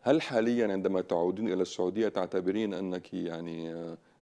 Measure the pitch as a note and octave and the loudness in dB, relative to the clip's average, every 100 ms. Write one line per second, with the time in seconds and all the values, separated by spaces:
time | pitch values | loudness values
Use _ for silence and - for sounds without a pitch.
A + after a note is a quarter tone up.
0 | A#2+ D3+ - B2 A#2 A#2+ G#2+ F#2+ F#2+ F#2+ | 2 2 4 2 4 2 2 2 0 0
1 | F2+ E2+ F2+ F#2+ A2 F#2 F2+ - F#2 G2+ | 0 2 2 0 0 2 0 0 0 2
2 | G#2+ G2 F2+ F#2 F2+ G#2 G#2+ F2+ F#2+ F2+ | 0 0 -2 0 0 0 -2 -2 -4 -4
3 | - F2+ E2+ E2 E2+ E2 E2 E2+ E2+ E2 | -6 -6 -4 -4 -6 -6 -6 -8 -8 -12
4 | _ _ | _ _